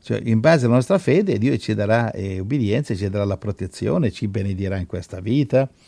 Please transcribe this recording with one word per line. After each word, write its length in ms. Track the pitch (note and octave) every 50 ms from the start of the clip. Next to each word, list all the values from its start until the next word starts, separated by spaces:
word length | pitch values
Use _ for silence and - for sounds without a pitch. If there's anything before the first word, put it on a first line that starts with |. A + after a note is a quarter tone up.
| _
Cioè, 180 | - A2 G#2 -
in 160 | A2+ A2+ A2
base 260 | A2+ D#3 E3 D3 B2
alla 80 | A#2 A#2+
nostra 240 | B2+ A#2+ - F#3+ G3
fede, 400 | - - C3+ F#3 G#3+ F#2+ E2 G2+
Dio 180 | G#2+ C3+ C3
ci 160 | G#2 - - A2
darà, 380 | G#2 G2+ G2+ A2 A#2 A#2 A2
eh, 280 | - - F#2+ G2 F#2+ F#2+
ubbidienza, 540 | F#2+ G#2 C#3 D3 A#2 G2+ G#2+ C#3 D3 - A#2
ci 160 | F2+ G2+ G2
darà 160 | G2 G#2 G2+
la 120 | G2 G2
protezione, 760 | F#2+ - G#2 G2 - G2 F2+ - - - G#2+ C#3+ F#3 D3+ A2+
ci 160 | - - A2+
benedirà 500 | G#2 G2 G#2+ G2 G2 F#2+ F#2 G2 F#2+ F#2+
in 80 | F#2+ F#2
questa 340 | F2 - F2 F2+ - - F#2
vita, 480 | F2+ A2 B2 D3 C#3+ - - C3 C3+ B2+ _ _ _